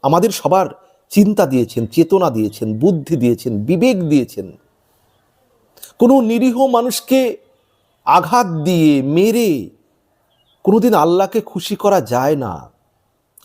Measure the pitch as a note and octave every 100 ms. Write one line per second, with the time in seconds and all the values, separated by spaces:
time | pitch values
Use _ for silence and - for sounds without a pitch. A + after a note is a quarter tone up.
0 | C#3 E3+ A3 - - F#3 E3+ - _ _
1 | - G3+ G#3 G3+ D#3 C3 A2 A#2+ A2 E3
2 | D#3+ F#3+ E3 A2+ G#2 - A2 A2 F3 E3
3 | C#3 D3+ A#2+ A#2 B2 G#2 A2 E3 B3+ G3
4 | D#3+ D3 A#2 - F#2 - _ _ _ _
5 | _ _ _ _ _ _ _ _ - -
6 | A#3+ C4+ A3 A#3 B3+ A#3+ C4+ A#3 B3 -
7 | - C4 B3 - _ _ _ _ _ _
8 | - E3+ E3 A#3+ F#3+ D#3+ D3+ F3 D#3 C#3
9 | C3+ D#3+ G#3+ A3+ G#3+ C3+ F2 _ _ _
10 | _ _ _ _ _ _ - G#3+ A#3+ F#3+
11 | D#3+ F3+ F#3+ A3+ G#3 F3+ - G3+ G3+ F#3+
12 | A2+ B2 C#3 D3 A2+ D#2 B1 _ _ _
13 | _ _ _ _